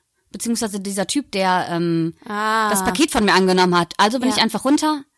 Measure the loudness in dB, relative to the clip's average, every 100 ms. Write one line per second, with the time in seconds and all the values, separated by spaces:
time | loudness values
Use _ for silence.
0 | _ _ _ -8 -4 -4 -4 -6 -6 -6
1 | -4 -4 -4 -2 0 0 -2 -2 0 0
2 | -2 -6 -10 -6 -2 0 2 2 0 0
3 | 0 2 2 4 4 4 4 2 0 0
4 | 0 2 0 0 0 -2 0 2 2 -4
5 | -8